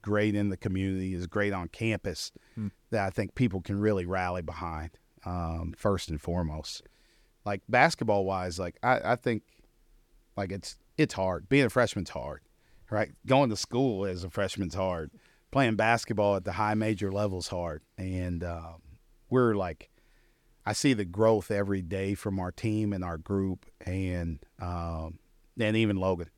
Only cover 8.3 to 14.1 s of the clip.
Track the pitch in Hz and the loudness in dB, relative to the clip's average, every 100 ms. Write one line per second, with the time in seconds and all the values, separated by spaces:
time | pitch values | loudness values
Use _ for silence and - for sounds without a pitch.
8.3 | 95 90 87 87 - 120 123 110 120 123 | 0 -2 -4 -6 -2 2 2 2 0 2
9.3 | 110 _ _ _ _ _ _ _ _ _ | -2 _ _ _ _ _ _ _ _ _
10.3 | - 98 98 - - _ - 156 - 92 | -8 -6 -6 -10 -16 _ 0 0 2 -2
11.3 | 87 95 139 123 - 117 104 87 - 67 | -2 2 4 4 4 2 0 -6 -6 -8
12.3 | 71 _ _ _ - - 107 95 - - | -10 _ _ _ -20 -4 -2 -2 -4 4
13.3 | 135 135 104 - 120 135 98 98 | 4 4 0 -2 0 2 0 -2